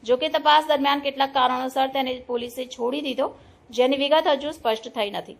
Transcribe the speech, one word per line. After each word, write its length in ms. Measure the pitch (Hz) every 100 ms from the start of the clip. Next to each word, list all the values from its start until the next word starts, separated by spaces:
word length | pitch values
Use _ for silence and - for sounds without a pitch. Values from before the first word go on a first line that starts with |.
જો 140 | 220 254
કે, 120 | 311
તપાસ 380 | 311 302 302 302
દરમિયાન 360 | 294 277 285 285
કેટલાક 260 | 269 269 269
કારણોસર 560 | 254 254 262 269 262
તેને 180 | 269 254 254 254
પોલીસે 380 | 240 240 262 247
છોડી 360 | - 240 277 294
દીધો, 220 | 247 302 - - - _
જેની 320 | 233 254 277
વિગત 260 | 277 302 320
હજુ 180 | 277 285
સ્પષ્ટ 400 | 330 233 220 247 254
થઈ 160 | 208
નથી. 240 | 196 - -